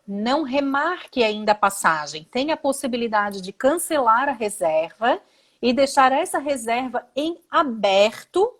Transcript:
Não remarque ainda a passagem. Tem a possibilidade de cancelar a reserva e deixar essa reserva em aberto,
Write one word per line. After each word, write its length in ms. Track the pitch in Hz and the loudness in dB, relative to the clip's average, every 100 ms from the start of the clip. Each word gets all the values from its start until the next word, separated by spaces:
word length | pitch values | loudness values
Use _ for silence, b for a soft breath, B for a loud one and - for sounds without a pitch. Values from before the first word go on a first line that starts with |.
| - | -10
Não 360 | 202 226 285 | -4 0 0
remarque 800 | 269 277 277 277 320 359 - 254 | 0 -2 0 0 -2 -4 -6 0
ainda 300 | 220 214 214 | 0 0 0
a 20 | 208 | 2
passagem. 720 | 202 - 185 156 147 156 156 | 2 0 0 0 -4 -10 -8
Tem 200 | 240 294 | -4 -2
a 60 | 311 | -2
possibilidade 840 | 277 269 269 240 233 214 208 202 | -2 -2 -4 -4 -2 0 -2 -4
de 120 | 185 | -12
cancelar 720 | - 262 339 - 302 233 226 285 | -2 0 0 -2 0 4 4 2
a 60 | |
reserva 840 | 233 208 - 165 160 165 - 233 359 _ _ _ - | -2 -4 -2 0 0 -2 -2 0 0 _ _ _ -4
e 100 | 240 | 0
deixar 380 | 247 269 - 262 | 2 2 4 4
essa 280 | 269 349 349 | 4 0 -4
reserva 640 | 285 277 226 240 254 226 - - | -4 -4 -2 -4 -4 -6 -8 -6
em 220 | 320 349 - | -4 -6 -4
aberto, 1040 | 311 302 226 202 196 214 - - 349 466 - | 0 0 0 2 4 4 2 -6 0 0 -2